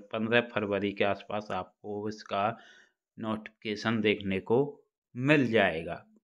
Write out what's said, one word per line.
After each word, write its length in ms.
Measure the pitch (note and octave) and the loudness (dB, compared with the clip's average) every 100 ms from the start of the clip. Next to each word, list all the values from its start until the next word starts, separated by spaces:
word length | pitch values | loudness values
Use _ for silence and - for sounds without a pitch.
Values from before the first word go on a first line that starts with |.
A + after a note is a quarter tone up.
| - | -4
पन्द्रह 280 | A2 A2 A#2+ | -4 2 2
फरवरी 500 | A#2+ - G#2 G2 G2+ | 2 -4 -2 0 -2
के 120 | G2 | 0
आसपास 440 | G2+ F#2+ - G#2+ G#2+ | 0 0 -4 -8 -4
आपको 580 | F#2 - _ G#2 G#2 G#2+ | -8 -8 _ -10 -8 -8
इसका 480 | G#2 - G2+ G#2 A2+ - - _ _ _ - | -10 -6 -2 -2 -2 -18 -20 _ _ _ -10
नोटिफिकेशन 840 | A2 A2 - _ A2 G#2 A2+ A2+ | -6 -6 -8 _ -6 -2 0 2
देखने 380 | G#2+ G2+ G2 F#2+ | 4 2 0 -4
को 460 | - B2+ C#3+ - _ _ _ B2 | 2 2 2 -4 _ _ _ -4
मिल 360 | C3+ D3+ A#2 | 2 2 4
जाएगा। 540 | A2 F#2+ D#2+ E2 E2 - _ | 4 4 0 -6 -10 -12 _